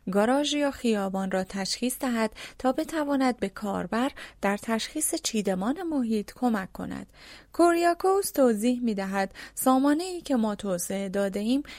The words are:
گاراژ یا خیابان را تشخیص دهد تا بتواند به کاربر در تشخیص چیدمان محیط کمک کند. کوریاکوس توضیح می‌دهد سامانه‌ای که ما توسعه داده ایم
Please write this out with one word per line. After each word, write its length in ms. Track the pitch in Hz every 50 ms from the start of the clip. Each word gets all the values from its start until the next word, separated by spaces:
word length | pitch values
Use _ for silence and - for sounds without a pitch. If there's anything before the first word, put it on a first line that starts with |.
| - -
گاراژ 440 | 180 202 208 226 254 285 294 294 294
یا 160 | 294 294 277
خیابان 600 | 269 - - 233 220 202 196 196 190 190 196 190
را 140 | 190 190 190
تشخیص 540 | 190 - 196 190 190 - - 240 247 254 -
دهد 320 | - 262 240 226 220 214 - - - - - -
تا 140 | - 254 262
بتواند 640 | 302 311 - 320 320 302 285 285 269 269 254 247
به 120 | - 196 190
کاربر 640 | - - - 202 196 180 180 180 - 226 247 - - - - - - -
در 160 | - 196 202
تشخیص 580 | 208 - - 226 220 - - - 311 311 - -
چیدمان 680 | 320 - - - 214 196 196 190 180 185 226 285 359 381
محیط 500 | 330 311 277 247 220 220 214 202 - -
کمک 380 | - 247 247 226 202 190 - -
کند. 340 | - 180 180 - - 202 - - - - - - - - _ -
کوریاکوس 800 | - 339 349 339 339 339 339 339 339 - 381 381 392 392 -
توضیح 500 | - - 269 247 226 202 214 247 254 247 247
می‌دهد 520 | 226 208 196 196 190 196 196 196 190 - - - - -
سامانه‌ای 640 | - - 262 262 262 269 285 294 311 349 370 359 349
که 160 | 311 - 277
ما 180 | 240 220 214 208
توسعه 540 | 208 - 202 185 175 - - 196 196 196 196
داده 320 | 185 202 202 196 190 202
ایم 220 | 208 220 254 277 294 - -